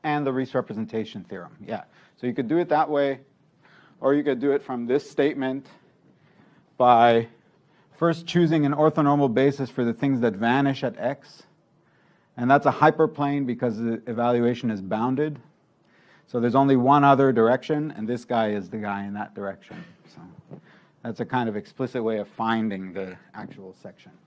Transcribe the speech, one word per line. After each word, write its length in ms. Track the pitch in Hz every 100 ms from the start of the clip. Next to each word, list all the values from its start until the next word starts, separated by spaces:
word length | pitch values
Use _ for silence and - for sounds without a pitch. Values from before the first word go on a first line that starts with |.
and 220 | 156 147 139
the 40 |
Riesz 240 | 127 127
representation 680 | 131 - 110 110 113 104 104
theorem, 320 | - 98 85 78 69
yeah. 180 | 104 - _ _ _
So 60 | 123
you 80 |
could 140 | 123 117
do 100 | 160
it 100 | 175
that 200 | 151 147
way, 320 | 143 139 131 _ _ _ _ _ _ _ _
or 140 | 135
you 100 | 143
could 160 | 143 127
do 120 | 139
it 100 | 139
from 240 | - 123 120
this 220 | 143 -
statement 580 | - 143 139 131 135 - - _ _ _ _ _ _ _ _ _ -
by 520 | 123 117 120 117 113 _ _ _ _ _ _ _
first 300 | 170 160 -
choosing 400 | 175 170 160 143
an 60 |
orthonormal 600 | 147 156 151 143 147 139
basis 380 | 113 139 139 131
for 140 | -
the 80 | 120
things 280 | 113 139 131
that 140 | 117
vanish 480 | 98 113 131 139 131
at 160 | 127 -
x. 460 | 120 143 - - _ _ _ _ _ _ _ _ _ -
And 140 | 123
that's 160 | 139 139
a 60 |
hyperplane 760 | - 151 156 160 - 143 143 131
because 320 | 120 123 107
the 240 | 117 113 -
evaluation 640 | 113 120 123 120 120 120
is 100 | 104
bounded. 580 | 95 107 123 131 151 147 - _ _ _ _ _ _ _ _
So 140 | 123
there's 140 | 120
only 220 | 135 139 131
one 280 | 127 143
other 260 | 143 135 135
direction, 640 | 120 113 127 - 151 151 107
and 120 | 107
this 160 | 120
guy 260 | - 120 110
is 180 | 104 90
the 80 | 110
guy 260 | 104 101
in 80 | 101
that 200 | 101 101
direction. 500 | - 98 95 - 87 85 _ _
So 60 | - - - _ - _ _ _ _
that's 180 | 120 110
a 60 | 117
kind 220 | 127 117
of 80 | 104
explicit 460 | - - 127 127
way 160 | 113 110
of 100 | 101
finding 640 | - 113 113 110 95 95
the 240 | 90 92 90 _
actual 400 | 107 104 - 95 92
section. 320 | 202 - 175 156